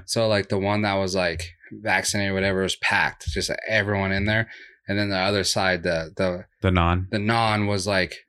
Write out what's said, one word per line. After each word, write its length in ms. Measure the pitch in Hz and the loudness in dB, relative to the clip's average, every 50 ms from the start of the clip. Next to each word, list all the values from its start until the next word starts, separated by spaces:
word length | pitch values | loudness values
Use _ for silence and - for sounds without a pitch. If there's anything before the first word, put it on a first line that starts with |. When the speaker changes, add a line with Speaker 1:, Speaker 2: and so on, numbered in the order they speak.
| - | 2
Speaker 1:
So, 220 | - - - 113 110 | 0 -2 0 2 2
like, 180 | 107 101 95 - | 2 2 0 0
the 100 | 104 101 | -2 0
one 260 | 95 101 104 107 107 | 0 0 0 0 0
that 100 | 104 98 | 0 0
was, 200 | 98 98 95 92 | 0 0 0 0
like, 360 | 95 90 87 82 82 - - - _ - - - - | 0 0 0 -2 -4 -8 -10 -12 _ -20 -20 -18 -10
vaccinated, 520 | 104 - 92 95 95 - - 104 101 98 95 | -4 0 0 0 0 0 -2 -2 -2 0 0
whatever, 280 | 95 95 98 95 95 | 0 0 0 0 0
was 160 | 95 90 - - | 0 -2 -2 -4
packed, 500 | - - - 98 82 71 - - - - | -2 0 2 2 2 0 -2 -6 -8 -6
just 240 | - 95 92 - - - - - | -4 -4 -4 -4 -6 -6 -4 -2
everyone 460 | 110 110 101 101 104 98 98 95 95 | 0 0 0 2 0 0 0 0 0
in 100 | 98 101 | 0 0
there. 240 | 104 107 113 113 - - - - - - _ _ - | 0 0 0 -2 -4 -8 -18 -20 -20 -20 _ _ -6
And 100 | 98 101 | -2 -2
then 120 | 104 101 | -2 0
the 80 | 98 92 | 0 0
other 260 | 92 98 104 101 92 | 0 2 2 0 0
side, 400 | - - 110 98 95 92 87 82 | 0 0 0 2 2 0 0 0
the, 280 | 90 85 82 82 80 - - | 0 0 0 -2 -6 -4 -2
the, 280 | 95 92 87 90 - - _ _ | -2 -2 -2 -4 -8 -16 _ _
Speaker 2:
The 100 | - 95 | 0 4
non. 360 | 90 90 85 85 87 92 92 92 | 6 6 6 6 4 2 0 -2
Speaker 1:
the 80 | - 107 | -4 -2
non 480 | 101 107 117 117 113 110 107 104 104 101 | 0 2 2 2 2 2 2 2 0 0
was, 180 | 101 101 90 104 | 0 -2 0 0
like, 280 | 101 95 90 87 - - - | 2 2 0 0 -4 -14 -20